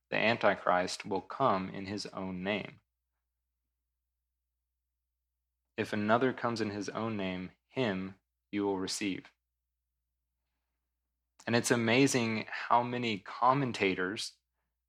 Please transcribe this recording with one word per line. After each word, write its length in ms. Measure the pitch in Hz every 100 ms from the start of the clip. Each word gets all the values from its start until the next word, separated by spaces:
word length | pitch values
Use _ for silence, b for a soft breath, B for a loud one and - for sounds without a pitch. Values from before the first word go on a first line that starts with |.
| _
the 80 | 104
Antichrist, 880 | 107 117 110 95 - 90 92 - 104
will 160 | 95
come 480 | - - 131 95 92
in 160 | 98 95
his 220 | 104 -
own 360 | 104 95 90
name. 380 | 95 104 - - _ _ _ _ _ _ _ _ _ _ _ _ _ _ _ _ _ _ _ _ _ _ _ _ _ _ _ _ _ -
"If 140 | 104
another 400 | 107 104 117 131
comes 300 | 123 120 113
in 80 | 107
his 180 | 104 95
own 280 | - 113 104
name, 360 | 95 92 90 - _
him 500 | - 113 95 95 - _ _ _
you 160 | 101 101
will 120 | 95
receive." 520 | 92 - 104 - - _ _ _ _ _ _ _ _ _ _ _ _ _ _ _ _ _ _ _ _ - -
And 80 |
it's 180 | 117 113
amazing 720 | 123 113 123 139 127 113 110 -
how 360 | - - 120
many 380 | 120 123 117 98
commentators 1160 | - - 123 135 131 107 95 90 92 110 - - _ _ _ _